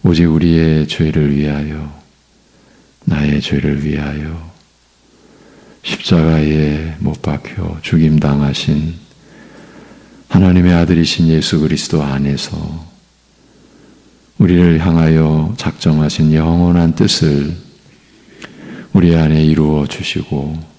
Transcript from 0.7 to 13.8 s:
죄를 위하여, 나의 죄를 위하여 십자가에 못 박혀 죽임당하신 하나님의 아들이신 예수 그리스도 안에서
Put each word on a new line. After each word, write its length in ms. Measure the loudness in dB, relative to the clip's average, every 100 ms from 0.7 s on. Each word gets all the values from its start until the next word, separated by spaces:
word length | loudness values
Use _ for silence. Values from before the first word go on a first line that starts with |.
| 0 -2
죄를 480 | -2 -2 0 0 0
위하여, 560 | -2 -4 -8 -10 -12 -16 _ _ _ _ _ _ _ _ _ _ -4
나의 360 | -2 0 -2
죄를 420 | -2 -2 -2 -2
위하여 680 | -4 -4 -6 -8 -8 -10 -14 -20 _ _ _ _ _ _ _ -20 -20 -20 -20 -18
십자가에 1160 | -12 -10 0 2 4 2 2 0 0 -2 -6 -6
못 240 | -6 -4
박혀 560 | -6 -8 -8 -10 -8 -10
죽임당하신 1120 | -2 2 2 2 2 0 0 -2 -2 -2 -2 -8 -18 _ -20 -20 -20 -20 -20 -20 -20 -20 -20 -20 _
하나님의 440 | 2 4 4 4
아들이신 580 | 4 4 2 2 0 2
예수 300 | 2 0 -2
그리스도 440 | 0 -2 -2 -4
안에서 920 | -2 -4 -2 -4 -6 -10 -10 -12 -16 _ _ _ _ _ _ _ _ _